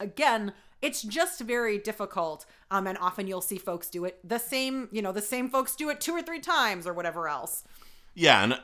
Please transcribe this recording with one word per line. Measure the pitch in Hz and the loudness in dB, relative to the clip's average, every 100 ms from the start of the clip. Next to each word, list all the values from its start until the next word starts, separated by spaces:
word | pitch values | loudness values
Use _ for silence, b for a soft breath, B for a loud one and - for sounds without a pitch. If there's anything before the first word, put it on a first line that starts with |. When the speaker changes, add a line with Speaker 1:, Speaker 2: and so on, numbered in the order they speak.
Speaker 1:
again, | 202 - 285 226 202 - b b | -8 2 4 4 0 -8 b b
it's | 285 - | -4 -4
just | 214 233 339 - | -4 0 0 -2
very | 233 240 226 202 | -2 0 0 0
difficult, | 208 214 202 190 165 151 - b b | -4 -6 -4 -2 -2 -4 -12 b b
um, | 196 190 | -2 0
and | 190 | -2
often | 180 196 190 | -2 -2 -4
you'll | 185 | -4
see | - 190 | -4 -4
folks | - 175 - | -4 -6 -6
do | 175 | -4
it | 180 - | -4 -6
the | 175 233 | -4 -4
same, | 233 262 262 262 254 | -2 -2 0 -2 -4
you | 214 | -4
know, | 196 | -2
the | 190 | -2
same | 202 254 254 | -2 -2 0
folks | 262 262 | 0 0
do | - 302 | -2 -2
it | 294 | -2
two | - | -2
or | 339 | -4
three | 330 330 | -4 -6
times | - 330 233 185 170 | 0 2 2 0 -4
or | |
whatever | 175 170 165 160 | -4 -2 -2 -4
else. | 139 - - - b b b b | -4 -6 -8 -10 b b b b
Speaker 2:
Yeah, | - 160 110 | 4 8 10
and | 107 131 | 8 4